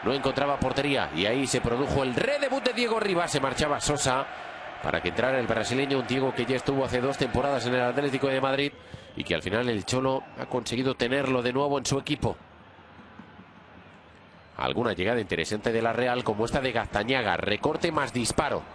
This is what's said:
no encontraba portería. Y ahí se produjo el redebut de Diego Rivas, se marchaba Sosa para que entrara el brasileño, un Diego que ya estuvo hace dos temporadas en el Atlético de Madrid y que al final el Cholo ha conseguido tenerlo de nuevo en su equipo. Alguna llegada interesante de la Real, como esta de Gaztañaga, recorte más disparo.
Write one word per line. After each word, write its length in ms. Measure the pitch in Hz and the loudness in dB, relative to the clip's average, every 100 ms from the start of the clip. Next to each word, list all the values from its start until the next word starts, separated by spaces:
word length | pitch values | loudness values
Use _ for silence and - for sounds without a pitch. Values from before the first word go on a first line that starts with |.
no 80 | 104 | 0
encontraba 480 | 135 135 131 143 139 | 0 0 0 0 2
portería. 500 | 131 127 143 131 80 | 0 0 2 0 0
Y 140 | 78 98 | 0 2
ahí 220 | 127 131 | 2 2
se 120 | 127 | 0
produjo 440 | 117 120 143 143 | 2 0 2 2
el 100 | 131 | 2
redebut 480 | 120 - 285 277 269 | 2 0 0 0 0
de 100 | 254 | 0
Diego 280 | 226 240 220 | 0 0 2
Rivas, 320 | 202 170 170 | 2 0 2
se 80 | 143 | 0
marchaba 400 | 135 123 151 139 | 0 0 0 2
Sosa 460 | - 139 135 127 135 - - - - - | 0 0 2 0 -2 -8 -12 -12 -12 -6
para 200 | - 85 | -2 -2
que 80 | 90 | 0
entrara 320 | 92 123 131 | 0 2 2
el 80 | 110 | 2
brasileño, 500 | 110 104 127 139 135 | 0 2 0 2 0
un 80 | 113 | 0
Diego 260 | 127 131 | 0 0
que 140 | 123 120 | 0 0
ya 80 | |
estuvo 300 | 131 - 135 | 0 0 0
hace 160 | 127 127 | 2 0
dos 180 | 131 139 | 0 0
temporadas 480 | 127 120 139 135 117 | 0 2 2 0 2
en 80 | |
el 60 | 127 | 2
Atlético 480 | 123 123 143 131 139 | 2 2 0 2 2
de 120 | 135 | 2
Madrid 320 | 135 135 143 - - - - - | 2 2 0 -4 -18 -18 -14 -10
y 80 | |
que 100 | - | -2
al 80 | 82 | -2
final 260 | 90 107 123 | 0 0 0
el 160 | 110 | -2
Cholo 380 | - 127 131 131 - 117 | 0 0 0 -2 -6 -12
ha 80 | 123 | -4
conseguido 480 | 127 110 120 131 | -4 -2 0 0
tenerlo 480 | 123 120 139 131 127 | 0 0 2 2 2
de 100 | 120 | 2
nuevo 260 | 127 143 143 | 0 2 0
en 80 | 123 | 0
su 120 | 139 | -2
equipo. 380 | - 147 117 90 - - - - - - - - - - - - - - - - - - - - - - | -2 -2 -2 -2 -12 -20 -20 -20 -20 -20 -20 -20 -20 -20 -20 -20 -20 -20 -20 -20 -20 -20 -20 -20 -18 -4
Alguna 340 | 64 76 120 | -2 0 0
llegada 280 | 92 95 120 | 0 0 0
interesante 520 | 98 82 80 107 120 | 0 -2 -2 -2 0
de 100 | 113 | 2
la 100 | 113 | 0
Real, 300 | 113 123 123 | 2 0 0
como 220 | 117 104 | 0 0
esta 160 | 117 143 | 0 0
de 100 | 131 | 0
Gaztañaga, 680 | 117 104 104 110 135 107 85 | -2 0 -2 2 2 2 0
recorte 540 | 95 107 143 160 175 | 0 0 0 0 0
más 220 | 156 131 | 0 0
disparo. 500 | 123 113 - 147 98 - | 0 0 0 0 -2 -4